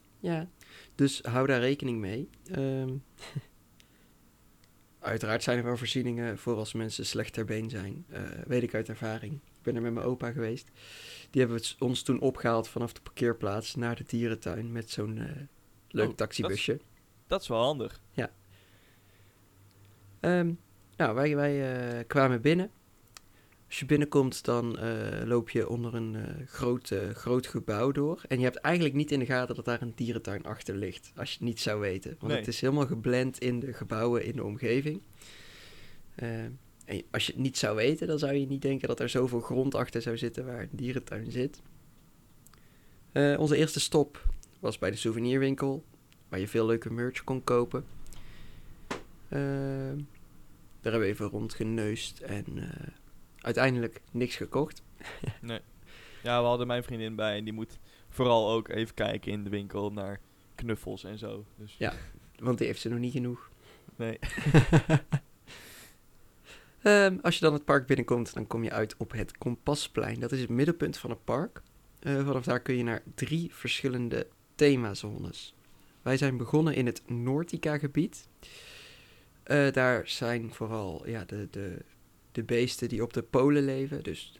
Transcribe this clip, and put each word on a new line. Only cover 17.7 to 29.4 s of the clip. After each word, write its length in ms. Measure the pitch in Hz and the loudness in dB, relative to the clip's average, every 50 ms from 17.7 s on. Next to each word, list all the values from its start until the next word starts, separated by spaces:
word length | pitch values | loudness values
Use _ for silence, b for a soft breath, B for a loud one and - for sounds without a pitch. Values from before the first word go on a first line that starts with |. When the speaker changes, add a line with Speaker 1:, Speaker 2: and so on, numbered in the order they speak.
| 156 135 107 104 - - - - | 2 0 -4 -6 -8 -14 -20 -8
Speaker 1:
Ja. 180 | - - 117 - - - - b b b b b b b b b b b b b b b b b b b b b _ - - - - - - - - - - - - - | -4 -4 -4 -4 -8 -16 -20 b b b b b b b b b b b b b b b b b b b b b _ -20 -20 -20 -20 -20 -20 -20 -20 -20 -20 -20 -10 -2
Ehm, 320 | - 170 175 180 175 170 170 - - _ - - - - - | 2 4 4 4 4 2 0 -2 -8 _ -20 -20 -20 -20 -2
nou, 180 | - 165 117 107 | 0 2 2 4
wij, 220 | 127 143 151 147 | 4 2 4 4
wij, 400 | 143 143 143 143 139 135 131 127 123 123 120 120 120 | 2 2 2 2 2 0 0 -2 -2 -4 -4 -4 -6
eh, 60 | 117 | -6
kwamen 340 | - - 143 135 131 123 117 | 0 4 6 6 6 4 4
binnen. 300 | 113 143 165 180 185 220 - - _ _ _ _ _ _ - - b b b b b b b b b - | 4 4 4 4 2 -2 -8 -18 _ _ _ _ _ _ -20 -20 b b b b b b b b b -12
Als 80 | - - | -8 -8
je 60 | 135 | 2
binnenkomt, 580 | 131 151 143 147 147 - 143 131 131 123 - - | 4 4 4 4 6 6 4 4 4 0 -2 0
dan, 340 | - 120 120 120 117 113 - | 0 0 2 0 -2 -4 -2
eh, 460 | 113 113 113 110 107 101 98 107 113 | -2 -2 -2 -2 -2 -4 -4 -4 0
loop 240 | 113 120 120 117 - | 2 2 2 2 2
je 180 | - 117 - - | 0 0 0 0
onder 260 | 120 120 117 117 117 | -2 -2 -2 -4 -4
een, 200 | 117 113 113 110 | -4 -4 -4 -4
eh, 300 | 110 107 - - - 131 | -6 -6 -6 -8 -10 -10
groot, 440 | - - - 131 120 123 123 - - | -12 -6 -2 0 0 0 0 -2 -4
eh, 180 | 101 98 98 98 | -4 -2 -2 -4
groot 360 | 107 - - 120 123 131 123 | -6 -6 -2 0 2 2 0
gebouw 440 | - - 113 - - 107 104 120 135 | -2 -6 -6 -2 -2 0 2 2 2
door. 300 | 135 143 143 151 175 - - - | 2 2 0 0 -2 -4 -4 -2
En 100 | 135 123 | 0 2
je 60 | 127 | 2
hebt 120 | 123 - | 2 0
eigenlijk 380 | - - 151 170 180 165 139 131 | 0 0 2 2 4 2 2 2
niet 160 | 143 151 147 | 2 2 2
in 60 | 147 139 | 2 0
de 60 | 123 | 2
gaten 280 | 123 131 127 | 2 2 0